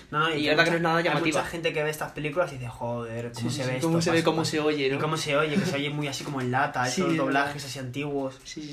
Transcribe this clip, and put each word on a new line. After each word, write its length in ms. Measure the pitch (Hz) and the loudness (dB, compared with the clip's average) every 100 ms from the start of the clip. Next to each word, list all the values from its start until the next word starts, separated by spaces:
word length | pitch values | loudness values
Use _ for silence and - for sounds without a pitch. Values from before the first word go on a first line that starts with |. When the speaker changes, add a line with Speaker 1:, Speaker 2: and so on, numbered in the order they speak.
| - | -4
Speaker 1:
No, 100 | 147 | 0
no, 100 | 160 | 2
y 100 | 151 | 2
Speaker 2:
y 40 | |
Speaker 1:
que 80 | 147 | 4
Speaker 2:
es 40 | 156 | 4
verdad 80 | |
que 60 | 165 | 4
Speaker 1:
mucha, 20 | |
Speaker 2:
no 60 | 170 | 4
es 40 | |
nada 140 | 170 165 | 4 2
Speaker 1:
hay 40 | |
Speaker 2:
llamativa. 360 | 170 151 165 151 | 2 2 2 0
Speaker 1:
mucha 100 | - | -2
gente 220 | 170 165 | -4 -2
que 100 | 151 | 0
ve 60 | 151 | -2
estas 240 | 151 151 | -2 -6
películas 360 | - 151 151 165 | -6 -4 0 -2
y 20 | 135 | -2
dice, 140 | 123 | -8
"Joder, 640 | - 120 120 117 113 120 | -8 -6 -4 -6 -6 -6
cómo 160 | 117 120 | -4 -4
Speaker 2:
Sí, 80 | 131 | -2
Speaker 1:
se 60 | 127 | -2
Speaker 2:
sí, 40 | |
Speaker 1:
ve 80 | 127 | 0
Speaker 2:
cómo 160 | 165 165 | 2 2
Speaker 1:
esto, 40 | |
Speaker 2:
se 80 | 165 | 4
ve, 60 | 165 | 4
Speaker 1:
pasa, 60 | 165 | 4
Speaker 2:
cómo 120 | 156 | 2
Speaker 1:
pasa". 140 | 160 | 0
Speaker 2:
se 80 | 156 | 0
oye, 280 | 151 147 135 | 2 2 2
¿no? 60 | 139 | 0
Speaker 1:
Y 40 | |
cómo 180 | 151 156 | 0 0
se 180 | 151 143 | 0 2
oye, 200 | 156 147 | 2 2
que 80 | 165 | 0
se 100 | 139 | 0
oye 140 | 143 | -2
muy 180 | 147 147 | -2 -4
así 160 | 127 | -4
como 160 | - 143 | -6 -4
en 120 | 123 | 0
lata, 340 | 127 143 139 123 | 0 0 0 0
Speaker 2:
Sí, 60 | |
Speaker 1:
esos 60 | 190 | 0
Speaker 2:
es 80 | 175 | 2
verdad. 140 | 160 135 | 2 2
Speaker 1:
doblajes 400 | 139 143 143 139 | 2 0 -2 -8
así 140 | 131 | -8
antiguos. 600 | 127 131 147 143 135 - - | -6 -6 -4 -2 -4 -6 -14
Speaker 2:
Sí, 160 | - | -12
sí, 60 | 151 | -10